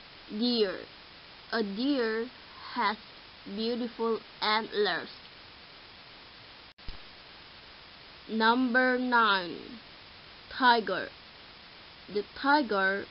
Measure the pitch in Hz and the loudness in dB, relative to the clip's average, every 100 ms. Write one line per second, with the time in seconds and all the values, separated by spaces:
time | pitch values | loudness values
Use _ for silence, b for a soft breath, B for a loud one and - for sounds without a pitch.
0 | - - - 208 247 240 202 170 - - | -20 -20 -12 -2 0 2 0 -2 -12 -20
1 | - - - - - 233 208 196 262 285 | -20 -20 -20 -20 -8 -4 -4 -2 0 0
2 | 226 220 240 - - - - 254 214 220 | 0 -2 -6 -12 -20 -18 -10 -4 -2 -4
3 | - - - - - 202 226 240 240 - | -10 -20 -20 -20 -12 -4 -2 -2 -6 -4
4 | 226 214 - - 208 214 - 202 202 165 | -2 -2 -6 -6 0 0 -2 0 0 0
5 | 117 - - - - - - - - - | -6 -16 -20 -20 -20 -20 -20 -20 -20 -20
6 | - - - - - - - - - - | -20 -20 -20 -20 -20 -20 -20 -16 -12 -12
7 | - - - - - - - - - - | -16 -20 -20 -20 -20 -20 -20 -20 -20 -20
8 | - - - 220 220 240 254 240 254 247 | -20 -20 -6 0 2 4 4 4 4 2
9 | 254 240 220 196 175 - - 233 - - | 2 4 4 2 -2 -10 -12 -16 -20 -20
10 | - - - - - - 254 240 196 175 | -20 -20 -20 -20 -16 2 6 6 2 -4
11 | 107 - - - - - - - - - | -6 -12 -20 -20 -20 -20 -20 -20 -20 -20
12 | - 196 202 - 277 294 240 202 190 196 | -8 -6 -6 -4 4 4 4 2 2 0
13 | - | -6